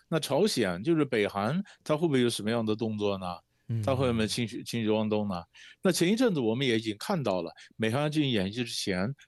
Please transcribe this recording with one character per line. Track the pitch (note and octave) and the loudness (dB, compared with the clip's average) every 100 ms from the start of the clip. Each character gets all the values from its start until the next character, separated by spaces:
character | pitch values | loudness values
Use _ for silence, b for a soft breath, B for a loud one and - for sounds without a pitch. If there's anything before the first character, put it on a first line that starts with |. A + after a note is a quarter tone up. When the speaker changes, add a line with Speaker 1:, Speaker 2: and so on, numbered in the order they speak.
| b | b
Speaker 1:
那 | D#3+ | -2
朝 | - C3+ G#3 | 0 2 2
鲜， | - G2 F2 | 2 0 0
就 | B2+ | 0
是 | E3 | 2
北 | C#3 A#2 G2+ | 2 2 0
韩， | G2 G#2 E3 G3+ B | 0 0 -2 -4 B
它 | - D3+ | -2 0
会 | E3+ | 2
不 | |
会 | C3 | 4
有 | A#2+ | 4
什 | - | 2
么 | G#2 | -2
样 | A#2 | -2
的 | A2 G#2+ | 0 -2
动 | A2+ G#2+ | -2 -2
作 | G2+ G2 | -2 -2
呢？ | F#2 F2 _ _ - | -4 -10 _ _ -6
Speaker 2:
嗯。 | A2+ | -4
Speaker 1:
它 | G#2 C3 | 0 2
会 | C3 | 2
不 | A#2 | 2
会 | G#2+ | 0
轻 | - A#2+ | -2 -4
举， | A#2+ | -6
轻 | - A#2+ | -6 -2
举 | G#2+ | 0
妄 | G#2+ G#2+ | 2 2
动 | G#2+ G#2 | 0 -2
呢？ | F2+ - B B B | -6 -10 B B B
那 | G3 | 0
前 | E3 E3+ | 2 2
一 | |
阵 | A3+ B3+ | 2 2
子 | D#3+ | 2
我 | A2+ | 0
们 | A2+ C#3 | 2 2
也 | A2+ | 0
已 | |
经 | A2+ G#2 | 0 -6
看 | - F#3+ | -4 -2
到 | A#2 F#2 | 0 -2
了， | E2 - B - | -2 -10 B -4
美 | A2+ | -2
韩 | A#2+ D3+ | 0 0
进 | D3+ | 0
行 | C#3 | 0
演 | A2+ F#2+ | 0 0
习 | A2 | -4
之 | A#2+ | -6
前， | - - F2+ G2+ C#3 | -6 -4 -2 -2 -4